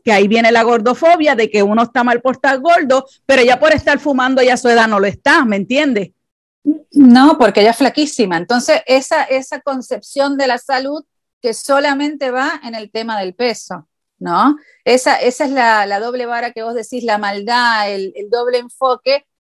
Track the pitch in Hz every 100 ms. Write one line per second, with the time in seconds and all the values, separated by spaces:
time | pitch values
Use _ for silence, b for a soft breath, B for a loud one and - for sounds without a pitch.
0 | 233 202 202 226 226 233 226 233 220 247
1 | 330 349 302 240 214 208 202 220 233 262
2 | 240 240 254 254 277 269 302 349 277 262
3 | 262 b - 262 240 247 302 302 311 285
4 | 302 262 254 262 254 247 247 233 226 208
5 | 202 - 269 320 240 202 190 262 302 214
6 | 185 _ _ _ _ _ 285 311 - 285
7 | 262 247 285 320 220 202 208 233 269 -
8 | 294 - 196 170 180 240 285 294 - 262
9 | 262 320 - 262 262 294 - 269 - 214
10 | - 277 277 277 269 240 - 262 269 311
11 | - _ _ _ 240 214 - 277 294 277
12 | 294 294 262 254 285 311 240 226 208 220
13 | 226 214 185 185 247 214 - 175 - _
14 | _ _ 175 175 247 302 B B - 247
15 | 294 - 247 - 285 269 233 214 202 202
16 | 233 247 240 233 240 226 226 233 220 247
17 | 233 214 202 202 202 240 240 220 202 196
18 | 190 - 208 240 240 247 240 - 269 240
19 | 262 277 - _